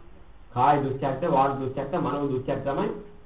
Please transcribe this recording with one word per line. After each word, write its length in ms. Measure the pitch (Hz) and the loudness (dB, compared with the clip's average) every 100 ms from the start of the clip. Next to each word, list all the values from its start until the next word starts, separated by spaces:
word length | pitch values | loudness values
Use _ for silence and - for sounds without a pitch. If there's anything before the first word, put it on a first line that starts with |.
| - - - - - | -20 -20 -20 -20 -8
කාය 300 | - 147 143 | 2 4 4
දුස්චරිත, 420 | 135 117 135 131 | 2 -2 -2 0
වාග් 280 | 135 135 135 131 | 2 4 4 2
දුස්චරිත, 360 | 131 143 135 | -4 -4 -4
මනෝ 340 | 175 - 143 139 | -2 -2 -2 -2
දුස්චරිත 340 | 127 - - | -2 -2 -2
තමයි 280 | 139 147 208 - - - | -2 -2 -2 -4 -12 -20